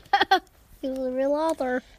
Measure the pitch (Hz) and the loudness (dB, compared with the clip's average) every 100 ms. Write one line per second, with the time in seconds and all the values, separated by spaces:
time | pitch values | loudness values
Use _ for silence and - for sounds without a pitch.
0 | - 392 392 370 - _ - - 269 262 | -2 0 2 0 0 _ -20 -10 -6 -4
1 | 254 254 269 294 320 311 254 254 - | -4 -2 0 0 0 -2 -2 -4 -6